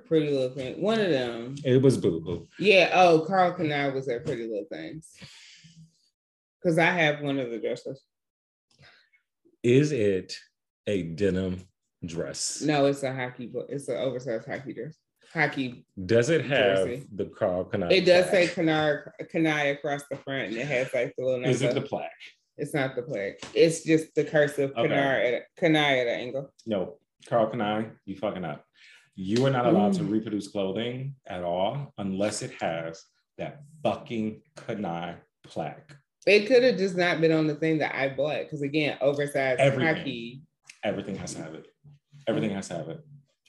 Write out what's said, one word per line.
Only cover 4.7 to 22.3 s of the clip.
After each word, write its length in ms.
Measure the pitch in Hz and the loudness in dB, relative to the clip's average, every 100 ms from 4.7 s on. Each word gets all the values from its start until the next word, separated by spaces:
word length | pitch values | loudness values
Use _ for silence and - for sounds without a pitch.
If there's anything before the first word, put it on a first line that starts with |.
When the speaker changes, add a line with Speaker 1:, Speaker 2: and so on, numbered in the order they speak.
Speaker 1:
Things. 440 | 80 80 156 - - - - - 165 160 165 - _ _ _ _ _ _ _ | -12 -12 -14 -16 -20 -20 -20 -20 -20 -20 -20 -20 _ _ _ _ _ _ _
'Cause 140 | 180 165 | 0 4
I 80 | 165 | 4
have 300 | 180 151 147 | 4 2 0
one 160 | 147 139 | -4 -4
of 120 | 120 | -4
the 80 | 113 | -4
dresses. 460 | 113 123 - - _ _ _ _ _ _ _ _ - _ _ _ _ _ _ _ | -4 -6 -8 -14 _ _ _ _ _ _ _ _ -20 _ _ _ _ _ _ _
Speaker 2:
Is 300 | 120 131 151 | 4 4 4
it 440 | 131 104 92 92 - - _ _ _ - | 2 0 0 -4 -14 -16 _ _ _ -4
a 160 | 101 | -4
denim 640 | 82 82 98 92 92 90 - _ _ _ | -4 -2 0 0 -2 -6 -12 _ _ _
dress? 560 | 87 82 69 - - - | -10 -8 -8 -8 -8 -4
Speaker 1:
No, 240 | 143 147 139 | 0 2 2
it's 160 | 139 | 2
a 120 | 131 | -4
hockey 320 | 131 123 123 120 | -4 -8 -8 -10
bo-, 200 | 120 - | -8 -8
it's 200 | 143 139 | -8 -6
an 80 | 78 | -4
oversized 500 | 131 127 131 110 131 | -4 -4 -6 -8 -6
hockey 280 | - 135 | -10 -10
dress. 220 | 120 135 - _ _ _ | -10 -12 -14 _ _ _
Hockey 540 | 165 147 139 127 - _ 101 92 | -2 -2 -2 -6 -8 _ -12 2
Speaker 2:
Does 220 | 113 131 | 4 4
it 160 | 160 | 2
have 420 | 123 135 98 95 92 | 2 2 4 4 0
Speaker 1:
jersey. 200 | 131 - | -4 -10
Speaker 2:
the 120 | 98 92 | -8 -8
Karl 380 | - 101 90 | -2 0 0
Kani 280 | 90 104 87 | -2 -4 2
Speaker 1:
It 120 | 190 | 4
does 240 | 175 185 180 | 6 4 6
say 160 | 190 170 | 2 2
Speaker 2:
flag? 180 | - 160 | 0 0
Speaker 1:
Kanar-, 460 | 156 151 143 - - 160 | 2 0 -2 -6 -16 -6
Kani 400 | 175 160 151 143 | 0 0 2 0
across 300 | 143 151 143 - | -2 -4 -6 -8
the 60 | 135 | -12
front, 320 | - 135 98 | -6 -6 -6
and 80 | 113 | -6
it 100 | 143 | -2
has, 260 | 123 131 | -2 0
like, 220 | 123 123 - | -2 -2 -2
the 80 | |
little 200 | 127 127 127 | -2 0 0
Speaker 2:
Is 160 | 120 | 2
it 40 | 127 | 2
Speaker 1:
number. 140 | 131 | 0
Speaker 2:
the 60 | - | -4
plaque? 240 | 87 78 - - | -6 -8 -14 -20